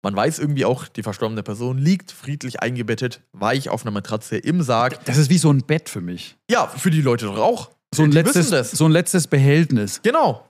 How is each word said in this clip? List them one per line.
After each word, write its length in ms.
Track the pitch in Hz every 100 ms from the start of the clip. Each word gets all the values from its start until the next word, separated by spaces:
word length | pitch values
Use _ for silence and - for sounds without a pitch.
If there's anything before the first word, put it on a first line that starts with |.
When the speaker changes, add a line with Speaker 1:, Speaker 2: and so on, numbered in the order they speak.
Speaker 1:
Man 100 | 98
weiß 240 | 98 123 160
irgendwie 260 | 147 139
auch, 220 | 104 127 -
die 160 | -
verstorbene 400 | 110 98 113 110
Person 340 | 101 104 123 131
liegt 360 | 143 190 -
friedlich 480 | - 139 147 127 -
eingebettet, 580 | 117 123 113 113 127 - _
weich 360 | 92 101 131 135
auf 140 | 113
einer 80 | 113
Matratze 460 | 101 98 107 - 110
im 260 | - 175
Sarg. 420 | 135 117 127 - -
Speaker 2:
Das 100 | 127
ist 120 | 143
wie 100 | 175
so 120 | 156
ein 120 | 139
Bett 240 | - 151 -
für 120 | 107
mich. 360 | 87 87 - _ -
Speaker 1:
Ja, 200 | 233 143
für 240 | 143 185
die 80 | 156
Leute 220 | 135 117
doch 140 | 107 101
auch. 320 | 165 117 - _ _
Speaker 2:
So 120 | -
ein 60 | 156
Speaker 1:
Die 20 |
Speaker 2:
letztes, 220 | 147 170 180
Speaker 1:
wissen 140 | 147
das. 180 | 151 117
Speaker 2:
so 140 | -
ein 80 | 160
letztes 340 | 156 175 185 151
Behältnis. 760 | 143 139 147 165 123 104 -
Speaker 1:
Genau. 420 | 208 302 233 123 _